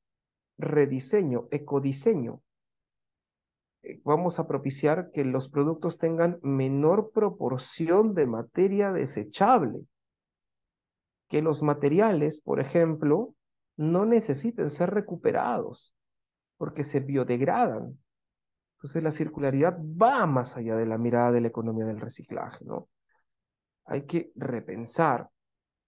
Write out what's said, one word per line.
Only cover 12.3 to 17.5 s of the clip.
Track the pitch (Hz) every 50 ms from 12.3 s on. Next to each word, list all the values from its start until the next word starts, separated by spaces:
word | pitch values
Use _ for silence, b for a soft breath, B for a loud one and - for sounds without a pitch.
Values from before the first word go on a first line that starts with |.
| 156 -
por | - - 139 139
ejemplo, | 135 - - 170 165 160 156 151 156 143 147 196 247 269 - _ _ _ _ _ _ _ _
no | - 151 160 170 185 208
necesiten | 226 233 226 220 - 135 135 - 233 233 - 185 147
ser | - - 175 175
recuperados, | - 208 196 - 170 165 - - - - - - 233 - - - - - - _ _ _ _ _ _ _ _ _ _ _ _ _ _ -
porque | 156 151 - 151 139
se | 143 - 139
biodegradan. | 135 135 139 131 123 123 123 120 135 131